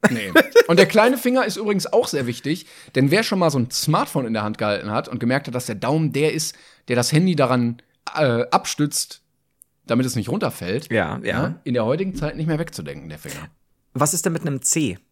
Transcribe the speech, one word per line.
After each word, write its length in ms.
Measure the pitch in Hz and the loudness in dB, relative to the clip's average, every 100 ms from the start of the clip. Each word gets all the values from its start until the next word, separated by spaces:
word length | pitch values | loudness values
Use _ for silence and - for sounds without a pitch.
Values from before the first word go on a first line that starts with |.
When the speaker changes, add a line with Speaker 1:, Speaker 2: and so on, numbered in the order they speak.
| - | 2
Speaker 1:
Nee. 220 | 120 98 - - 466 - | 0 2 2 6 4 6
Und 100 | 170 | 6
der 100 | 185 | 6
kleine 300 | 214 226 262 | 6 4 2
Finger 280 | 247 254 220 | 0 0 0
ist 120 | - | -4
übrigens 280 | 214 202 - | -2 -2 2
auch 200 | 220 240 | 0 2
sehr 180 | 147 123 | -2 -4
wichtig, 380 | 120 139 175 - - - - | -4 -4 -6 -6 -20 -6 2
denn 160 | 139 | 4
wer 120 | 185 | 2
schon 140 | 226 196 | 2 2
mal 120 | 165 | 2
so 80 | 143 | 2
ein 100 | 117 | -2
Smartphone 560 | - - 170 285 160 120 | -2 0 0 0 -2 -2
in 80 | |
der 100 | 113 | -2
Hand 140 | 107 107 | -2 -2
gehalten 320 | 107 101 104 | -2 -2 -2
hat 180 | 107 - | -4 -4
und 120 | 127 | -4
gemerkt 280 | 120 131 - | 0 0 -2
hat, 60 | 123 | -8
dass 120 | - | -6
der 80 | 107 | -4
Daumen 360 | 117 151 156 | -2 0 0
der 220 | 135 156 | 0 0
ist, 220 | 139 156 - - _ - | 0 -6 -10 -20 _ -2
der 80 | 120 | 0
das 160 | 120 | 2
Handy 240 | 151 185 156 | 2 4 2
daran, 460 | 131 127 120 120 _ _ - - | 2 2 0 -2 _ _ -10 0
äh, 280 | 147 117 123 | 2 2 2
abstützt, 720 | 147 - - 147 - - - _ _ _ _ _ _ - | 0 0 -4 -2 -2 -8 -12 _ _ _ _ _ _ -2
damit 200 | 117 131 | 0 0
es 100 | 117 | -2
nicht 140 | 101 | -2
runterfällt, 640 | 117 113 - 90 113 135 | -2 -4 -4 -6 -6 -2
Speaker 2:
Ja, 280 | 110 80 - | -2 -2 -4
ja. 260 | 113 85 - | -4 -4 -4
Speaker 1:
ne, 100 | 160 - | -6 -4
in 80 | 123 | -2
der 100 | 113 | 0
heutigen 300 | 156 190 185 | -2 -4 -4
Zeit 200 | 151 151 | -6 -4
nicht 120 | 160 | -4
mehr 100 | 156 | -2
wegzudenken, 500 | 165 - 147 147 160 | -4 -10 -12 -12 -14
der 100 | - | -16
Finger. 300 | - - 156 _ _ _ _ | -14 -14 -16 _ _ _ _
Speaker 2:
Was 200 | 127 147 | 0 2
ist 120 | 170 190 | 2 -2
denn 80 | |
mit 80 | 165 | -2
einem 200 | 160 135 | -4 -4
C? 360 | - 165 139 87 _ | -2 0 -2 -4 _